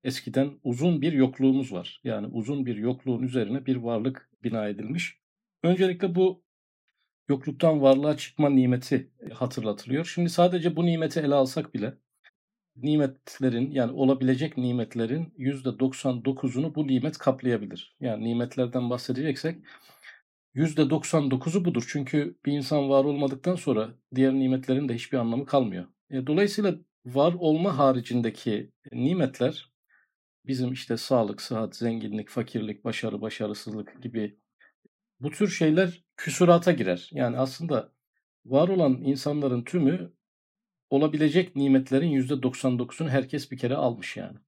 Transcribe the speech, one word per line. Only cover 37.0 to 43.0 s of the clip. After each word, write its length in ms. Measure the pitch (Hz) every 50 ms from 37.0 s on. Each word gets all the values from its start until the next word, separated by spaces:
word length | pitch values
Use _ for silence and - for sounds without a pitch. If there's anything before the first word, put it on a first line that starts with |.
| - -
Yani 260 | 165 143 127 120 120 123
aslında 540 | 131 131 - - 165 165 147 113 - - _ _ _ _ _ _ _ _ _ _ _
var 240 | 113 127 139 160 180
olan 340 | 196 185 165 139 131 127
insanların 600 | - 135 139 135 - 151 147 151 143 135 123 123 120
tümü 480 | - - 180 143 135 175 185 175 - _ _ _ _ _ _ _ _ _ _ _ _ _ _ _ _
olabilecek 640 | 135 139 151 151 156 147 156 151 143 185 180 - _
nimetlerin 520 | 139 139 139 135 135 131 - 131 135 160 170
yüzde 340 | 147 135 131 123 147 135
doksan 360 | 131 127 123 - - 131 127 120
dokuzunu 300 | 123 120 - -